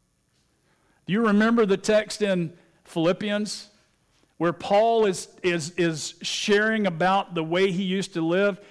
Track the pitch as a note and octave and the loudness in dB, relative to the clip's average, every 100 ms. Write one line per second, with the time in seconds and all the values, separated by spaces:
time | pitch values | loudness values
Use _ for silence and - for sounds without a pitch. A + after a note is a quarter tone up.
0 | _ _ _ _ _ _ _ _ _ _ | _ _ _ _ _ _ _ _ _ _
1 | - G3+ A3+ G3+ A3+ A#3 G#3 F#3+ G#3 G#3+ | -4 0 2 4 4 2 2 0 2 2
2 | G#3 - G3+ F#3 E3 - _ _ - E3+ | 0 -4 -2 -2 -2 -8 _ _ -10 -2
3 | E3 F#3+ G#3 G#3 G#3 - - _ _ _ | 0 0 -2 -4 -6 -10 -16 _ _ _
4 | _ _ _ - E3+ E3 - G3+ A3+ A3+ | _ _ _ -4 -4 -2 0 2 4 4
5 | G#3 F3+ - - F3+ E3+ D3+ - E3+ D#3 | 2 0 -8 -6 -2 -2 -4 -2 -2 -2
6 | - - - - - G3+ G#3+ A3 G3 D#3+ | -8 -10 -8 -6 0 2 2 0 -2 0
7 | F3+ G3 F#3+ E3+ D#3+ F3+ G3 F3+ F#3+ F#3+ | 0 0 0 -4 -2 0 0 0 -2 -2
8 | F#3 E3+ D#3+ F3+ G3+ F#3+ - | -4 -4 0 2 0 -2 -10